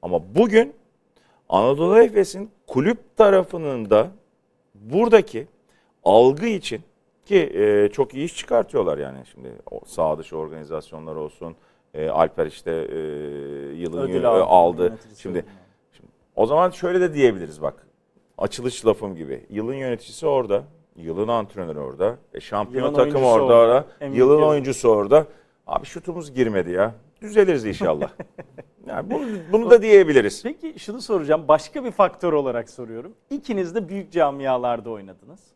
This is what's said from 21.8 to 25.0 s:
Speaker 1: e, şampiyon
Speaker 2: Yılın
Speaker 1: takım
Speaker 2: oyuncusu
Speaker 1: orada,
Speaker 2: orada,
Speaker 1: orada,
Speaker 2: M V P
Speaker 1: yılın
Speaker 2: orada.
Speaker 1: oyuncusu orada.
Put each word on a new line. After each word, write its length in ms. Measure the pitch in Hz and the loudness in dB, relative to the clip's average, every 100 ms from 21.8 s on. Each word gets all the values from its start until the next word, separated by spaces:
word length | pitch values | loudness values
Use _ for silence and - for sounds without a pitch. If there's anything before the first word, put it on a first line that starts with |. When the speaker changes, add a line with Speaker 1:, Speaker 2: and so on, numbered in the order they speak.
| 69 71 98 123 _ | -12 -4 -4 -4 _
Speaker 1:
e, 60 | - | -18
şampiyon 460 | - 104 104 127 135 | -8 -8 -6 -4 -4
Speaker 2:
Yılın 100 | 147 | 0
Speaker 1:
takım 200 | 131 143 | 0 2
Speaker 2:
oyuncusu 180 | 127 | 4
Speaker 1:
orada, 200 | 113 135 | 4 6
Speaker 2:
orada, 200 | 117 117 | 6 8
Speaker 1:
orada, 120 | 123 - _ | 4 0 _
Speaker 2:
M 80 | 143 | -6
V 40 | |
P 60 | 120 | 2
Speaker 1:
yılın 180 | 131 151 | 6 6
Speaker 2:
orada. 120 | 151 | 6
Speaker 1:
oyuncusu 420 | 147 131 123 120 | 2 -2 0 2
orada. 360 | 107 | 4